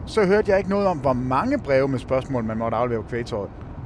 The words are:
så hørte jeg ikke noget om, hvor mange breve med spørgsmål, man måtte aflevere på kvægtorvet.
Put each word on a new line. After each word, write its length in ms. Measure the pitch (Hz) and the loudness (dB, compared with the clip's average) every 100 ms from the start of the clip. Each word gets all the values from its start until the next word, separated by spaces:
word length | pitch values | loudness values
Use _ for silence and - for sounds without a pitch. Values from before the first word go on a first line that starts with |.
| - | 0
så 200 | 220 185 | 2 4
hørte 260 | 208 202 | 4 4
jeg 60 | 196 | 2
ikke 120 | 185 | 2
noget 180 | 202 196 | 0 0
om, 100 | 156 | 2
hvor 160 | 135 | 0
mange 440 | 127 127 131 226 285 | 0 0 0 0 -2
breve 280 | 143 131 135 | 2 2 2
med 120 | 127 | 0
spørgsmål, 440 | - 127 - 127 | 0 -2 0 -2
man 140 | 110 113 | -2 -2
måtte 200 | 113 113 | 0 0
aflevere 260 | 123 113 | 0 0
på 60 | 101 | -2
kvægtorvet. 400 | 120 117 110 95 - - - | -6 -4 -4 -6 -10 -14 -8